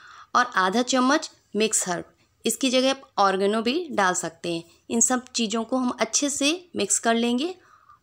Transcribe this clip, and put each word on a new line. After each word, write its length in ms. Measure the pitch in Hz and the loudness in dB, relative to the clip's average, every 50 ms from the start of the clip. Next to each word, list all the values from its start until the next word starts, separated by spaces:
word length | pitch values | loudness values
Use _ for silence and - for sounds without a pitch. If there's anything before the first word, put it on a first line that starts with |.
| - - - - - _ - | -20 -20 -20 -20 -8 _ 0
और 180 | 240 247 240 - 190 | 0 2 2 0 0
आधा 240 | 185 190 190 240 254 | 0 2 2 0 0
चम्मच 460 | 254 262 254 254 262 294 320 - - - _ _ _ - | 2 2 2 4 4 2 2 0 -4 -14 _ _ _ -2
मिक्स 320 | 202 220 214 - - - 185 | 0 0 0 0 -2 -2 -2
हर्ब। 160 | 175 165 165 - _ _ _ _ _ _ - | -4 -6 -8 -12 _ _ _ _ _ _ -4
इसकी 260 | 226 220 - 269 262 | -4 -2 -2 0 0
जगह 200 | 254 254 262 269 | 2 2 2 2
आप 120 | 269 269 - - _ - | 0 -2 -6 -6 _ 2
ऑरिगेनो 420 | 202 190 185 190 202 196 214 226 | 2 4 4 2 2 2 2 2
भी 240 | 208 240 262 359 349 294 | 0 0 0 -2 -4 -4
डाल 240 | 220 208 196 180 180 | -2 0 2 2 0
सकते 380 | - - 160 - - - 175 | 0 -4 -8 -8 -8 -8 -6
हैं। 120 | 170 165 165 - - _ _ - | -6 -6 -8 -12 -20 _ _ -4
इन 100 | 240 233 | 0 0
सब 240 | - - 254 240 247 - | 2 2 0 -2 -4 -4
चीज़ों 360 | - - 233 202 226 226 220 | -4 -4 -2 -2 -2 -4 -4
को 120 | 226 262 | -2 -2
हम 140 | 262 254 247 - - | -2 -2 -2 -2 -2
अच्छे 300 | 226 - - - 294 277 | -2 -2 -2 -2 -2 -2
से 220 | 277 - 277 294 330 370 - _ - | -2 0 0 0 0 -2 -6 _ -6
मिक्स 220 | 208 202 190 - - | -4 -2 -2 -2 0
कर 160 | - 233 233 | 0 0 0
लेंगे। 400 | 233 233 240 240 247 302 359 359 - _ - - - _ - - _ | 2 0 0 0 -2 -4 -6 -8 -10 _ -20 -20 -20 _ -20 -20 _